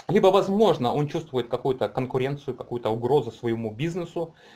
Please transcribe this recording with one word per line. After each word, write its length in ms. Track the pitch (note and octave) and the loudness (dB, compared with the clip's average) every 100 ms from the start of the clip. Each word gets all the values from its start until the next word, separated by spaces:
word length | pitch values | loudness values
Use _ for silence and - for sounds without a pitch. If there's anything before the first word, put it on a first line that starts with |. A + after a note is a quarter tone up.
| - | 0
Либо, 180 | F#3+ F#3+ | 4 6
возможно, 640 | G3 F#3 G3+ G#3 D3+ A#2+ | 4 2 4 4 4 0
он 140 | B2+ D3 | 0 -2
чувствует 400 | E3 - B2+ - | -4 -4 -4 -2
какую-то 420 | B2 C#3 C3 G#2 | -2 -2 0 -2
конкуренцию, 680 | - B2+ B2+ C3+ C#3+ - A#2 | -2 -2 -2 -2 -4 -8 -10
какую-то 340 | - A#2+ A2 | -8 -4 -2
угрозу 400 | A#2 A#2+ C#3+ A#2 | 0 2 2 0
своему 400 | - A#2 A2+ A2+ | -6 -4 -2 -4
бизнесу, 640 | G#2+ E3 F3 E3 E3+ E3 _ - | -4 -4 -4 -6 -6 -8 _ -20